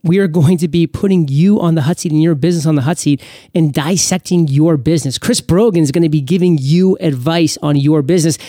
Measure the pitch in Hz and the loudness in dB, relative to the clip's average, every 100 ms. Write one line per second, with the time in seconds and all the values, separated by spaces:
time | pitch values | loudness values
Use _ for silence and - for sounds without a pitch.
0 | 165 185 196 160 147 180 165 165 160 - | 0 0 2 2 2 2 0 0 -2 -2
1 | 202 185 151 139 185 208 170 165 139 175 | 0 0 0 2 2 2 2 0 0 -2
2 | - 151 160 151 160 170 151 151 135 170 | -2 0 0 0 0 0 0 0 -2 -2
3 | - 143 - - - 180 160 143 143 185 | -2 -2 -4 -20 -8 -2 0 0 -2 -2
4 | - 185 - 180 160 135 160 156 123 165 | -2 -4 -2 0 2 2 2 0 0 -2
5 | 135 120 - 240 - 175 233 175 151 170 | -2 -4 -4 -4 0 0 2 2 0 0
6 | 165 151 131 180 180 160 131 170 190 185 | 0 0 0 0 2 0 2 2 2 0
7 | 170 135 123 170 160 - 151 147 143 156 | -2 -2 -2 0 -2 -2 -2 0 2 0
8 | 135 180 160 - | 0 0 0 -4